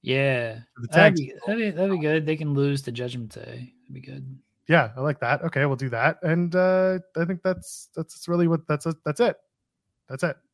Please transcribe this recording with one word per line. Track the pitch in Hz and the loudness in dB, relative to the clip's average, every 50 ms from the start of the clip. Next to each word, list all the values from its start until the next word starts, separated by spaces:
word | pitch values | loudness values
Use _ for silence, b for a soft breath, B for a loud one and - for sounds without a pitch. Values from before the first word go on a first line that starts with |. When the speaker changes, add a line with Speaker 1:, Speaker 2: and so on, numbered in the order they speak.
| - | 0
Speaker 1:
Yeah. | 123 127 135 135 139 131 123 120 113 113 113 117 _ _ - | 0 0 2 2 2 2 0 -2 -4 -8 -12 -16 _ _ -12
Speaker 2:
The | 117 117 | -12 2
Speaker 1:
That'd | 147 165 196 - 185 | 6 8 8 8 8
Speaker 2:
tags. | 165 | 6
Speaker 1:
be, | 139 - - - - | -2 -4 -8 -10 -6
that'd | 196 208 233 | -4 -2 0
be, | 226 208 175 | 0 -2 0
that'd | 160 185 196 | 0 0 0
be | 190 175 | 0 0
good. | 151 151 156 160 156 | 2 2 2 2 2
They | 147 156 | 0 -2
can | 151 160 147 143 | -2 0 0 2
lose | 139 139 143 139 139 139 | 2 2 2 0 -2 -4
to | - 117 | -6 -8
Judgment | 120 123 123 123 123 117 107 - | -6 -6 -6 -6 -8 -10 -10 -12
Day. | - - - - 123 123 127 _ _ _ _ | -16 -16 -14 -14 -14 -14 -16 _ _ _ _
That'd | 139 | -18
be | 131 | -18
good. | 131 135 135 135 135 131 135 135 _ _ _ _ _ - | -16 -14 -14 -14 -14 -14 -16 -18 _ _ _ _ _ 2
Speaker 2:
Yeah, | 160 170 131 107 110 | 4 4 4 2 -2
I | 127 | -4
like | 131 151 143 - | -4 -4 -2 -2
that. | - 120 135 147 - | 0 -2 -2 0 -2
Okay, | 165 - 139 139 | -4 0 0 0
we'll | 147 135 | 0 0
do | 127 139 131 | -2 -4 -6
that. | 117 113 120 151 160 - - | -2 0 0 0 0 0 -2
And, | 160 165 175 175 175 165 | 0 0 0 0 0 0
uh, | 180 180 185 185 185 185 185 185 185 175 _ _ | 2 2 4 4 2 2 2 0 -2 -6 _ _
I | 165 170 | -4 -4
think | 170 190 170 _ | -4 -4 -4 _
that's, | 190 185 180 - - - - - _ _ | -2 -4 -4 -6 -16 -16 -18 -18 _ _
that's, | - 160 _ - | -10 -10 _ -10
that's | - - - | -18 -6 -2
really | 175 175 175 170 | 0 2 4 4
what, | 165 160 160 | 2 0 0
that's, | _ 151 143 - 165 160 - _ | _ -4 -2 -2 -4 -6 -4 _
that's | 156 147 - | -6 0 2
it. | 240 226 147 - _ _ _ _ _ _ _ _ _ _ _ _ _ _ | 2 2 2 -2 _ _ _ _ _ _ _ _ _ _ _ _ _ _
That's | 131 131 - | -8 -4 -4
it. | 165 143 _ _ _ | -4 -4 _ _ _